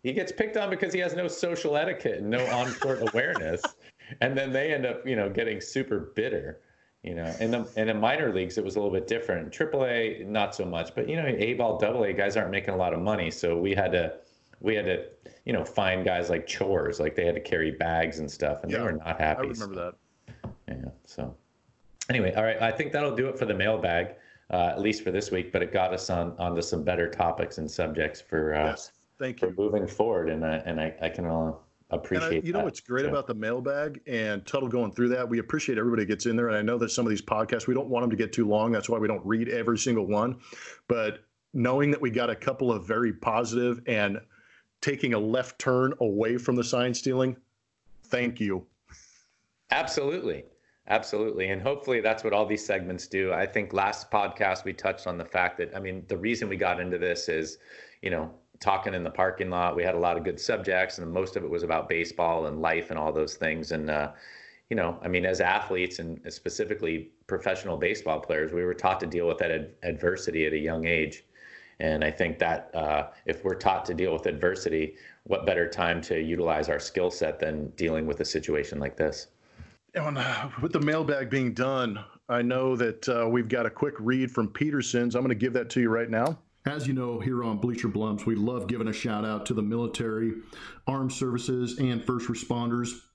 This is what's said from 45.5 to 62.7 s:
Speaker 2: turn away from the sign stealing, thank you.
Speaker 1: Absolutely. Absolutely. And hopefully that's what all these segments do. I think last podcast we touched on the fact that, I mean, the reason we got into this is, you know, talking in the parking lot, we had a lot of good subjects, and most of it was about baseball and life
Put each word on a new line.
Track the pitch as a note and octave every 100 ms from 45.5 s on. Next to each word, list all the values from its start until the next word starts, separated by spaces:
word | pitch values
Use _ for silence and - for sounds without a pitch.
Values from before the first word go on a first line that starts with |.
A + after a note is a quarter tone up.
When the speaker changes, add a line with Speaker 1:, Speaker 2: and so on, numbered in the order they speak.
| -
Speaker 2:
turn | C3+ B2+ C3 -
away | A2+ G2+ A2+ B2
from | A#2+ B2
the |
sign | A#2+ B2 B2
stealing, | A#2+ C#3 B2+ C3 B2 _ _ _ _ _ - -
thank | B2 A#2+ A#2
you. | G#2 F#2 - _ _ - - - _ _ _ _ _
Speaker 1:
Absolutely. | C3+ D#3+ - C#3 F3+ A2 D2 - _ _ _ -
Absolutely. | A2 - G#2 A2 G2 F#2
And | F#2+
hopefully | A#2 C#3+ - A#2+
that's | G#2+ A2
what | A2
all | G2+ G#2+
these | G#2
segments | - G2 F2+ F2+ -
do. | F#2+ F#2
I | F2 G2
think | A2 G2
last | F#2+ G2 G#2+ -
podcast | G#2 G2+ - G2 F#2
we | F#2+
touched | F2+ G2 F#2+ F#2
on | F2
the |
fact | E2 F#2 F2+ -
that, | E2+ G2
I |
mean, | F#2+ F#2 -
the | F#2+
reason | G#2+ A#2 G#2+
we | F#2+
got | F#2 F2
into | F2+ F2+
this | F2 E2+ -
is, | D#2+ D#2+ - - - - -
you | F#2+
know, | E2+ D#2+ - _ _
talking | G#2 F#2+ G#2
in | F#2
the | D#2+
parking | - F#2+ F#2 F#2
lot, | F2+ F2 D2+
we |
had | F2
a | E2+
lot | F2 E2+
of |
good | F2 -
subjects, | - A2+ F#2 F#2 F#2 -
and | E2+
most | F2+ F#2 -
of |
it | D#2
was | E2+
about | E2+ D#2+ D#2+
baseball | E2+ E2+ - E2+ E2 D#2
and | D#2
life | E2